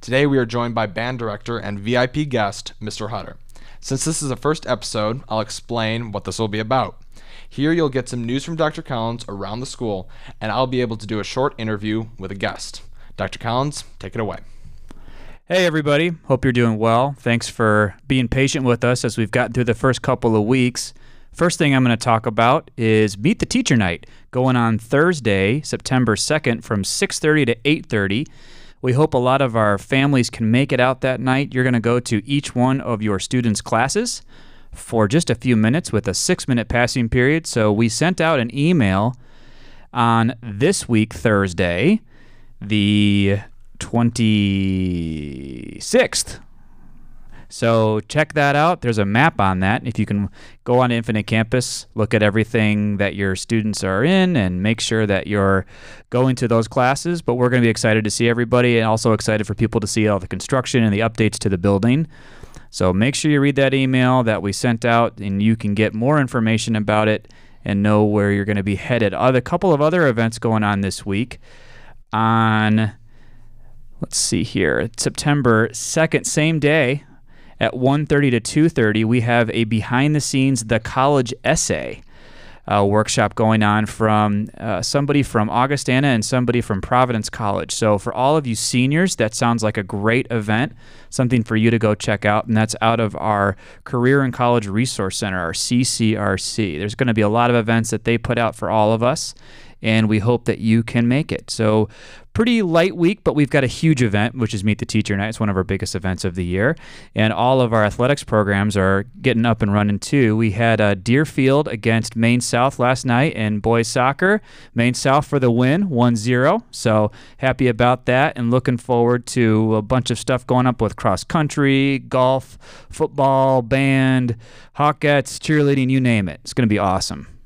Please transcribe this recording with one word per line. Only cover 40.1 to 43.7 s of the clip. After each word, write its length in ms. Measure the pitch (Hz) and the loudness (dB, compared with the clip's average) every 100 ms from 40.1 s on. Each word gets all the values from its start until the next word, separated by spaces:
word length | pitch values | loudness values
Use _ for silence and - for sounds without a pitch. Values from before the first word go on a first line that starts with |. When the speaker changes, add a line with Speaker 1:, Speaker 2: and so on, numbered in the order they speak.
| 113 113 - | 4 2 -2
Speaker 2:
this 480 | 117 101 143 196 - | -10 -2 0 0 0
week, 240 | 113 110 | 0 0
Thursday, 880 | - 117 104 98 87 90 87 131 220 - - - - - - | 0 0 2 0 0 -2 2 2 0 -2 -20 -20 -20 -20 -16
the 800 | 104 107 101 104 104 101 98 101 - - - | -4 0 2 4 2 2 2 0 -4 -20 -20